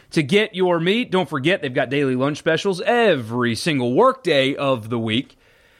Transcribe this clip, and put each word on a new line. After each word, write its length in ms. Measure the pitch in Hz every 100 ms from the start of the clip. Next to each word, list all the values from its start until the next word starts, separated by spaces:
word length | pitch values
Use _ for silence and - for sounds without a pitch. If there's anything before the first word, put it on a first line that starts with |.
| _
to 120 | 170
get 320 | 135 202 214
your 240 | 180 185 170
meat. 320 | 170 220 247
Don't 180 | 185 170
forget, 340 | 151 135 190
they've 100 | 139
got 160 | 131 123
daily 280 | 143 139 127
lunch 220 | 139 147
specials 420 | 165 160 202 180
every 720 | - 240 226 147 110 120 120
single 400 | 110 - 143 123
workday 600 | 135 180 175 175 143 131 139
of 340 | 139 127 107
the 80 | 117
week. 400 | 113 113 - _ _ _ _